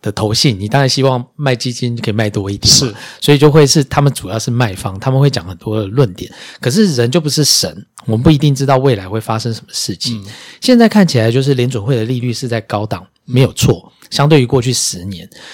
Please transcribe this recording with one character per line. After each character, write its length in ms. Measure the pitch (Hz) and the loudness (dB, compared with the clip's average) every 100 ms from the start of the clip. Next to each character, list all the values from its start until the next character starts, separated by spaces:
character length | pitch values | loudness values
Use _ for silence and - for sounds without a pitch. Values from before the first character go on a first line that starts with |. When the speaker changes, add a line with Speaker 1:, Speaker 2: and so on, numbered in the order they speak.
Speaker 1:
的 120 | 107 | -8
投 200 | - 104 | -4 -2
信， 260 | - 147 98 | 0 0 -2
你 100 | 107 | -2
当 120 | 139 | 0
然 80 | 135 | 0
希 140 | 135 | 2
望 200 | 135 127 120 | 0 0 -6
卖 220 | - 143 120 | -6 -4 -2
基 160 | 127 | -4
金 240 | 120 120 117 | -6 -6 -4
可 120 | - | -4
以 60 | |
卖 160 | 107 107 | -2 -2
多 180 | 104 98 | -2 -6
一 80 | 101 | -4
点 160 | - | 0
嘛。 160 | - 131 | 0 0
Speaker 2:
是。 60 | 98 - - | -6 -16 -6
Speaker 1:
所 140 | - | 0
以 20 | 143 | 4
就 120 | 151 | 6
会 160 | 156 143 | 6 4
是 160 | 160 | 2
他 180 | 135 147 | 0 0
们 120 | 143 | 0
主 160 | - 95 | 0 -6
要 100 | 110 | -6
是 100 | - | -2
卖 240 | 120 117 | -2 -2
方， 240 | 92 101 95 | -2 -8 -6
他 100 | 131 | -2
们 80 | 131 | 2
会 100 | 139 | 2
讲 160 | 139 | 0
很 120 | 87 90 | -8 -12
多 240 | 110 107 | -6 -4
的 60 | 98 | -2
论 240 | 123 117 | 0 0
点。 160 | 92 - - - - | -2 -16 -18 -20 -8
可 100 | 123 | -2
是 160 | 170 202 | 2 2
人 160 | 123 120 | 2 0
就 100 | 170 | 0
不 80 | 147 | 0
是 140 | 151 | 0
神， 420 | 139 - - 78 - - - | 0 0 -2 -8 -20 -12 -4
我 60 | |
们 100 | 110 | 2
不 80 | 147 | 4
一 80 | 143 | 4
定 160 | 151 | 2
知 100 | 135 | 2
道 120 | 139 131 | 2 2
未 180 | 139 | 2
来 140 | 104 92 | 0 -4
会 120 | 110 | -8
发 160 | - 110 | -4 -4
生 160 | 117 | -4
什 80 | 110 | -8
么 60 | - | -10
事 240 | - - 98 | -10 -8 -6
情。 260 | 127 110 | -6 -8
Speaker 2:
嗯。 40 | 98 - - - | -12 -18 -20 -4
Speaker 1:
现 180 | - 240 | 4 6
在 100 | 226 | 6
看 160 | 214 | 4
起 140 | 180 120 | 4 4
来 140 | 110 | 2
就 100 | 127 | 2
是 120 | 135 | 2
联 140 | 127 123 | 0 0
准 140 | 123 | -2
会 140 | 107 123 | -2 -2
的 80 | |
利 160 | 113 127 | -2 -4
率 120 | 123 | -4
是 140 | 110 123 | -6 -4
在 140 | 117 | -6
高 260 | - 104 107 | -4 -4 -4
档， 180 | 95 - _ | -8 -12 _
没 160 | - 123 | -2 2
有 120 | 120 | 2
错， 380 | - - - - _ - | 2 0 0 -4 _ -8
相 200 | - 147 | 0 4
对 120 | 156 | 4
于 60 | 120 | 4
过 160 | 135 | 0
去 100 | 123 | 0
十 320 | 117 - 92 92 | -2 -4 -6 -10
年。 220 | 87 - - - | -12 -14 -20 -20